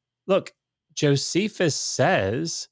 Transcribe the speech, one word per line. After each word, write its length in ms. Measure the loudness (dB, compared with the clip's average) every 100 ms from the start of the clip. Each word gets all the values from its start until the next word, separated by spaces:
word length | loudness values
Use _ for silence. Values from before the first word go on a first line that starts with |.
| _ _ 0
Look, 260 | 0 -2 _ _ _ _
Josephus 840 | 0 2 2 2 0 0 0 0 0
says 920 | -4 0 2 2 0 -2 -4 -8 -12